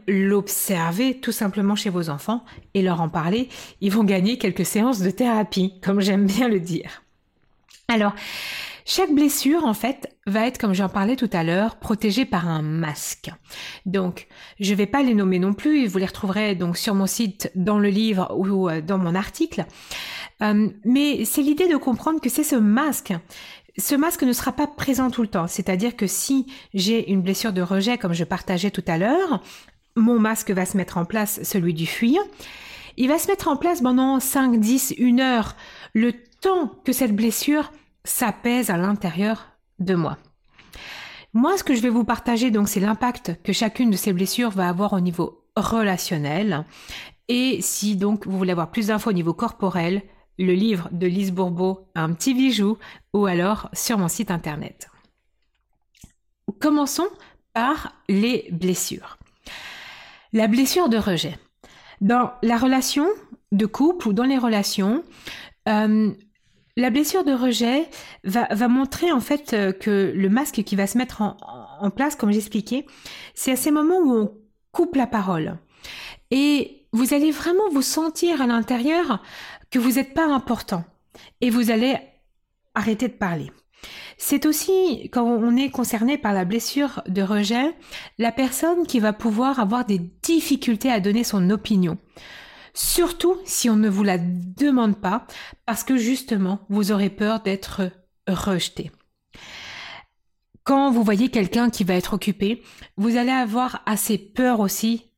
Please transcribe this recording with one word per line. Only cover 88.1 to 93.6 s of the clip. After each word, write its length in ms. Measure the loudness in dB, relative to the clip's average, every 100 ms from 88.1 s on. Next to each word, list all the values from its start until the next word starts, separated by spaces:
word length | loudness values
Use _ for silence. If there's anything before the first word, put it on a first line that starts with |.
| -4
la 140 | -2
personne 540 | 0 -2 0 0 0 0
qui 140 | 2
va 120 | 2
pouvoir 480 | 0 -2 0 0 0
avoir 240 | 0 0
des 140 | 0 -2
difficultés 920 | -4 -6 0 0 2 0 0 0 0
à 100 | 2
donner 240 | 2 0
son 260 | 0 2 2
opinion. 480 | 2 2 2 2 -2 _ -20 -20 -20 -20 -20 -14
Surtout 640 | -6 0 2 0 2 0 0
si 240 | -4 0